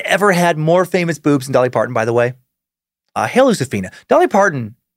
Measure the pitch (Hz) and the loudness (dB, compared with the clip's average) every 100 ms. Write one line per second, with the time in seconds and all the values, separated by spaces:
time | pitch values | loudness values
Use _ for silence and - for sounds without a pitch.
0 | - 180 202 175 175 156 156 180 175 185 | -2 0 2 2 2 0 2 2 0 -2
1 | 170 160 151 143 135 131 127 123 113 120 | -4 -2 0 0 0 0 0 0 -2 -2
2 | 113 117 120 123 _ _ _ _ _ _ | 0 0 -2 -4 _ _ _ _ _ _
3 | _ 104 110 220 269 190 123 104 92 - | _ -6 -2 2 2 0 -4 -6 -8 -14
4 | _ 285 359 202 196 139 110 - _ | _ 0 2 2 0 -2 -10 -14 _